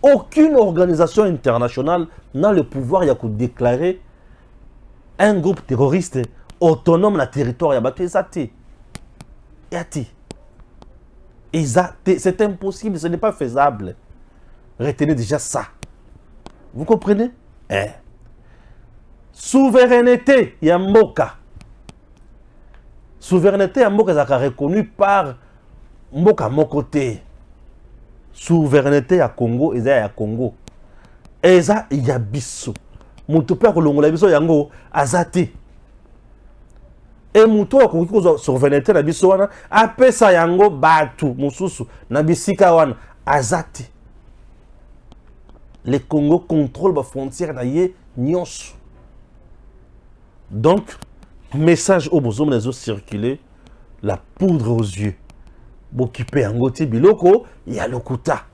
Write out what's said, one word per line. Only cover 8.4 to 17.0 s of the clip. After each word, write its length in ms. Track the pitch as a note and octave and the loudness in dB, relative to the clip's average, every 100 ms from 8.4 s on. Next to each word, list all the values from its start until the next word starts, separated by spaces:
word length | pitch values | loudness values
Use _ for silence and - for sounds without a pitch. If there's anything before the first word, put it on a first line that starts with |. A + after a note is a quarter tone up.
| B2+ _ - - - - - - - - _ - - | -10 _ -20 -20 -20 -20 -20 -20 -20 -20 _ -20 -12
Ya 100 | F3 | -10
te. 220 | F3 D3+ A#2+ _ _ - - - - - - - _ - - - _ | -8 -10 -10 _ _ -20 -20 -20 -20 -20 -20 -20 _ -20 -20 -20 _
Eza 440 | D#3+ D3 A#2+ F3+ - | -6 -2 -2 -2 -6
te. 140 | - F#3 | -2 0
C'est 200 | F#3+ F#3 | -2 -2
impossible, 560 | G#3+ F#3 F#3+ F#3+ A3 F3 | -4 -4 -10 -8 -8 -6
ce 80 | E3 | -6
n'est 100 | E3+ | -4
pas 160 | A3 | -4
faisable. 640 | G#3+ C3+ B2 C#3+ A2+ F#2+ - _ - - _ - - - - | -4 -6 0 0 -2 -12 -14 _ -20 -20 _ -20 -20 -20 -8
Retenez 360 | C3 - D3 | -8 -4 -2
déjà 240 | D3 A2 A#2+ | -2 -2 -6
ça. 300 | - C3 - - - - - - _ - - - - | -4 -8 -10 -18 -20 -20 -20 -20 _ -20 -20 -20 -20
Vous 100 | - | -14
comprenez ? 460 | D#3+ A3 | -2 -2